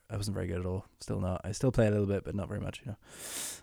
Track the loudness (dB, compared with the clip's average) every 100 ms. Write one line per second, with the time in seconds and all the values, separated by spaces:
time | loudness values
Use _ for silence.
0 | _ -4 -2 -2 -2 -2 -2 -2 -6 _
1 | -6 -2 0 0 -4 2 4 6 6 6
2 | 4 2 0 -4 -4 -4 -4 -6 -10 -12
3 | -14 -14 -10 -8 -8 -10